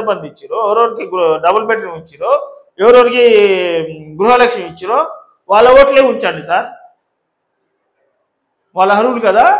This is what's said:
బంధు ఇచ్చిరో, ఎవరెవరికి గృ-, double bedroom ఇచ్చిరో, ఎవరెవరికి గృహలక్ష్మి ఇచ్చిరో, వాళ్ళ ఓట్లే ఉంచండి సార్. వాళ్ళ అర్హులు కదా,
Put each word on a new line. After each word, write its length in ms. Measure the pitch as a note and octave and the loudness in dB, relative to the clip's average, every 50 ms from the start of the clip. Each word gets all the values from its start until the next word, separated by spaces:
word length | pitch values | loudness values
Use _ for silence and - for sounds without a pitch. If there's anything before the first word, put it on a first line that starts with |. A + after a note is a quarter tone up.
| A3 | -4
బంధు 220 | G#3 G3 F3 D#3 | -4 -6 -6 -8
ఇచ్చిరో, 400 | C#3+ - - - - D#3+ G#3+ A3+ | -18 -20 -20 -14 -10 -6 -4 -2
ఎవరెవరికి 500 | G3+ G#3+ A3+ A#3 A#3 - - G3 F3+ F3 | -2 0 0 -2 -2 -4 -8 -12 -8 -4
గృ-, 200 | F#3+ E3 D#3+ D#3 | -2 -2 -2 -2
double 300 | D3+ D#3+ E3+ F#3+ A3 A3 | -2 -2 0 0 0 -2
bedroom 300 | G#3+ A3+ D3 D3 F#3 E3 | -2 -6 -6 -6 -12 -14
ఇచ్చిరో, 360 | D#3+ E3 - - C#3+ E3+ A3+ C#4 - - - - - _ _ _ - | -16 -18 -20 -16 -10 -4 -4 -4 -4 -4 -10 -18 -20 _ _ _ 0
ఎవరెవరికి 460 | F#3+ A#3 B3 B3 A#3+ A#3+ A#3+ B3 A#3+ A#3+ A3 G#3 G#3 G3 F#3+ F#3 F3+ F3 E3+ E3 D#3+ D#3+ D#3+ D#3 D3+ D#3 D#3 D#3 G3 | 2 4 6 6 4 4 2 2 2 4 4 4 4 2 0 0 -2 -4 -4 -4 -6 -8 -12 -16 -18 -16 -6 -2 0
గృహలక్ష్మి 420 | A#3 B3 B3 B3 A#3+ A#3+ G#3 F3+ | 2 2 2 2 0 0 -6 -10
ఇచ్చిరో, 320 | E3 D#3+ E3+ F3+ F#3+ A#3 C#4+ D#4+ D#4+ - - - _ _ _ _ - | -12 -14 -12 -8 -4 -2 -2 -2 -4 -8 -18 -20 _ _ _ _ 0
వాళ్ళ 200 | G3 G#3+ A#3 B3+ B3+ C4+ | 2 4 4 6 6 6
ఓట్లే 220 | C#4 C4+ C4+ C4+ C4+ | 6 4 4 2 2
ఉంచండి 400 | B3+ A3 - - F3+ E3 D#3+ - | 2 0 -2 -4 -6 -6 -6 -6
సార్. 240 | - E3+ G3+ A#3 A#3+ - - - - _ _ _ _ _ _ _ _ _ _ _ _ _ _ _ _ _ _ _ _ _ _ _ _ _ _ _ _ _ _ _ _ _ _ _ _ - | -4 -4 -4 -4 -6 -14 -20 -20 -20 _ _ _ _ _ _ _ _ _ _ _ _ _ _ _ _ _ _ _ _ _ _ _ _ _ _ _ _ _ _ _ _ _ _ _ _ -4
వాళ్ళ 160 | F3+ F#3 G3 G#3 | -2 0 0 2
అర్హులు 280 | G#3 A3+ B3+ B3 A#3 | 0 0 -2 -2 -2
కదా, 260 | A3+ G3+ F#3+ G#3+ C#4 F4+ G#4 - | -2 0 2 2 2 2 2 0